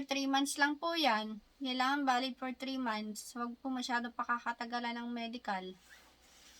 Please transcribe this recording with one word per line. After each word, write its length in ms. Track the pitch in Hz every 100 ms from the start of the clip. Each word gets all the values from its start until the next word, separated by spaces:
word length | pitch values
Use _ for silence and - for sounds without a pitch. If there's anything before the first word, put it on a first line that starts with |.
| 277
three 240 | 277 269
months 320 | 269 277 -
lang 160 | 285 285
po 160 | 339
yan. 480 | 339 277 214 214 214 - _
Kailangan 480 | 269 254 254 285 269
valid 240 | 247 262 247
for 80 | 262 247
three 240 | 269 262
months. 560 | 247 214 214 208 - 240
Huwag 160 | 240 240
po 80 | 269
masyadong 480 | 254 247 240 240 -
pakakatagalan 800 | 247 240 - 240 240 240 240 233
ng 160 | 240
medical. 480 | 240 233 240 - 190 185 185 - - - - - - - -